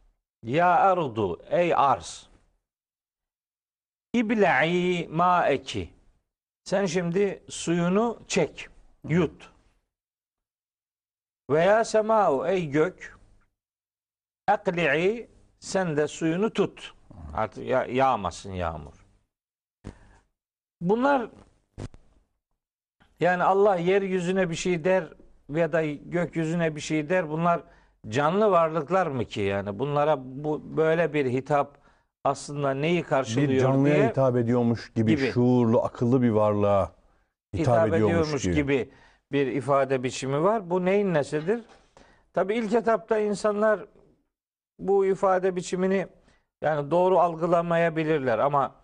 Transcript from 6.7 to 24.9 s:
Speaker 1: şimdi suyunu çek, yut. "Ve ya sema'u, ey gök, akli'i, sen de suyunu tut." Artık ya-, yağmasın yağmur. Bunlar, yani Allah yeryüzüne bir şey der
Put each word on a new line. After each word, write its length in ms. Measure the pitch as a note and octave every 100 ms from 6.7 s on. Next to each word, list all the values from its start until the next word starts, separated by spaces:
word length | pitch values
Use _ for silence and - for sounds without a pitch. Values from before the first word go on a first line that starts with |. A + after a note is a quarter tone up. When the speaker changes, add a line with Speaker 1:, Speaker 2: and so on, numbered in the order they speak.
| F#3+ G3
Speaker 1:
şimdi 560 | F3+ E3+ F3+ G3+ - -
suyunu 680 | - - F3 F3 G3 A#3 G#3+ -
çek, 400 | F#3+ D3 - - _ - _ -
yut. 420 | E3 D#3 - - _ _ _ _ _ _ _ _ _ _ _ _ _ _ _ _ _ _ _ -
"Ve 140 | D3+
ya 200 | F3+ G#3+
sema'u, 640 | A3 A3 G#3+ A3 F#3 C3+ D#3+
ey 200 | F#3+ D#3
gök, 480 | C#3+ F3 - - - _ _ _ _ _ _ _ _ _ _ _ _ -
akli'i, 800 | G#3 G3 F3 D3+ D3 F#3 A#3 - _ _ _
sen 360 | - F#3+ F3+ D3
de 120 | D3
suyunu 420 | - E3 E3+ G#3+
tut." 440 | - F3 - - - - F#2+ D#2
Artık 300 | D2+ G#2+ C3 A#2
ya-, 180 | B2+ G2+
yağmasın 640 | B2+ C3 A2+ F2+ - G2
yağmur. 400 | F#2 E2+ D#2 C#2+ - _ _ _ _ _ _ _ _ G1+ - - _ _ _ _ _ _ -
Bunlar, 480 | E3+ A3+ C4+ C4+ A3 - - _ _ - - - _ _ _ _ _ _ _ _ _ _ _ -
yani 220 | E3+ F3+
Allah 340 | E3 G3 G#3 F3+
yeryüzüne 760 | E3+ G3 G3 F#3 E3+ F#3+ F3+
bir 40 |
şey 300 | E3 F#3 E3+
der 200 | D#3+